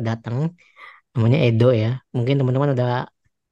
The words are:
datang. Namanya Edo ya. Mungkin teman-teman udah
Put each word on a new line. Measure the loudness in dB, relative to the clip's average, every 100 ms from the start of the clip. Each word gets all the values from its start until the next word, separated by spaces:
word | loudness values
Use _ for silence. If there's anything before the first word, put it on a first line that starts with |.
| -2
datang. | -6 -6 -6 -6 -8 _ _ -20 -20 _
Namanya | -2 2 2 2
Edo | 4 4 2
ya. | 0 -4 _ -6
Mungkin | -2 0
teman-teman | 0 0 0 0
udah | -2 -2 -6 _ _ _ _